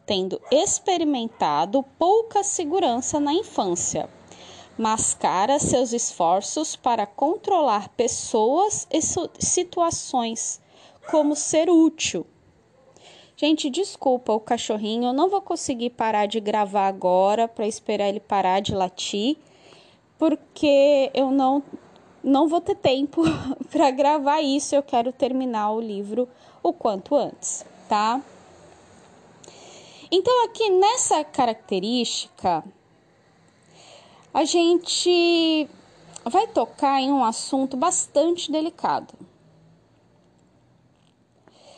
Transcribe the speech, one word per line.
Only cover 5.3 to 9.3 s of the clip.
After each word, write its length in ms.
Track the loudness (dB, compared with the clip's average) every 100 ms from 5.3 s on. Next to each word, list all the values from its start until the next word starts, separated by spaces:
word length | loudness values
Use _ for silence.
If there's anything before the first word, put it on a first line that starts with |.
| 0 2 0
seus 340 | 2 0 0
esforços 840 | -2 -6 -2 0 0 -2 -6 -6
para 300 | -4 -2 -2
controlar 840 | -2 -2 -2 -2 0 2 2 0 -4
pessoas 960 | -2 -2 -2 -2 0 2 2 0 -2 -2
e 120 | -2
su-, 280 | -2 -4 -6